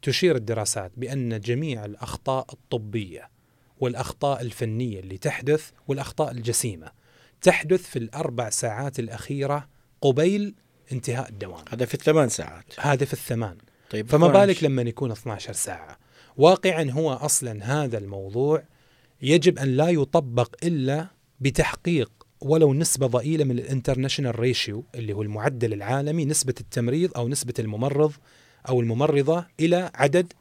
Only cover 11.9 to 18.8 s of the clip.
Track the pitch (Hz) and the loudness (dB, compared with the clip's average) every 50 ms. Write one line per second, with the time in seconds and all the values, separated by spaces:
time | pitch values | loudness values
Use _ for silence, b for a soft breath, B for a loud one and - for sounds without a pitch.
11.9 | - 170 - 156 156 160 143 117 - - 78 - - 82 - - - - - 143 | -2 0 2 4 6 6 4 4 2 -4 -8 -10 -12 -18 -20 -18 -12 -2 0 2
12.9 | 143 127 143 135 - 135 - - 123 113 110 101 - - - _ _ _ _ _ | 2 2 2 -2 -4 -8 -4 -4 -4 -2 -2 -4 -6 -12 -20 _ _ _ _ _
13.9 | - 107 104 113 156 151 170 147 139 190 202 202 180 - 156 147 135 127 120 120 | -6 -6 -2 2 4 6 8 8 8 8 8 8 4 2 2 2 2 2 0 -2
14.9 | 113 - 139 123 110 107 - 123 107 98 - - 101 - - - - 82 80 - | -2 -4 -4 -4 -4 -6 -8 -8 -8 -8 -10 -10 -6 -6 -6 -6 -8 -12 -14 -18
15.9 | - _ b b b b b b b - 139 165 185 180 - 185 175 160 160 139 | -20 _ b b b b b b b 6 8 8 8 8 4 0 2 2 0 0
16.9 | 123 147 160 156 131 123 135 151 - - 135 120 110 104 98 110 135 151 147 131 | 0 0 0 0 -2 -2 -2 0 0 0 -2 -4 -8 -8 -4 -2 0 0 0 -2
17.9 | 117 107 101 98 101 98 95 95 98 120 135 143 156 160 - _ _ _ | -2 -4 -6 -6 -10 -10 -10 -6 -2 0 2 2 2 0 -2 _ _ _